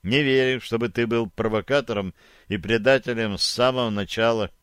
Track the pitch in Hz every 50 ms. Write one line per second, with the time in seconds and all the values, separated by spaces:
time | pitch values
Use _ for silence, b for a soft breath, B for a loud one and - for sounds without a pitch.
0 | - 92 120 147 147 135 131 131 131 127 131 123 - - 117 113 120 113 - -
1 | 117 113 117 117 117 104 _ - 110 110 107 107 98 - 135 143 123 - 110 101
2 | 95 92 b b b b b b b b 107 101 78 95 117 113 104 127 135 131
3 | - 127 120 113 113 107 98 90 - - - - 120 131 127 127 120 113 104 101
4 | 98 - - 113 113 117 117 110 104 92 - _